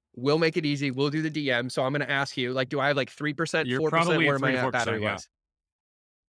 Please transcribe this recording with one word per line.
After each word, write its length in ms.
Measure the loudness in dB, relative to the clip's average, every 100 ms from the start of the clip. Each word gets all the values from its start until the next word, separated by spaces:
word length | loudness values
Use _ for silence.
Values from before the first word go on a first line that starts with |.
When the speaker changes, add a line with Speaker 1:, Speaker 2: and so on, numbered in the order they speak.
| _
Speaker 1:
We'll 240 | -4 0 2
make 180 | 2 2
it 100 | 0
easy. 240 | 0 -2
We'll 200 | 0 0
do 120 | 0
the 80 | -2
D 200 | -2 0
M. 200 | 0 0
So 120 | -2
I'm 100 | 0
gonna 120 | 0
ask 320 | -2 -2 -2 -2
you, 160 | -2
like, 160 | -2 -2
do 120 | 0
I 80 | 0
have, 80 | 0
like, 140 | -2
three 220 | -4 -6
percent, 360 | -4 -2 -2 0
Speaker 2:
You're 100 | 0
Speaker 1:
four 120 | 2
percent? 160 | 2 4
Speaker 2:
probably 200 | 4 4
Speaker 1:
Where 80 |
am 100 | 2
I 40 | 2
at 20 |
Speaker 2:
three 60 | 0
to 60 |
four 100 | 0
percent, 140 | 0 0
Speaker 1:
battery 160 | 0
Speaker 2:
yeah. 100 | -2
Speaker 1:
wise? 160 | -4 -8 _ _ _ _ _ _ _ _ _ _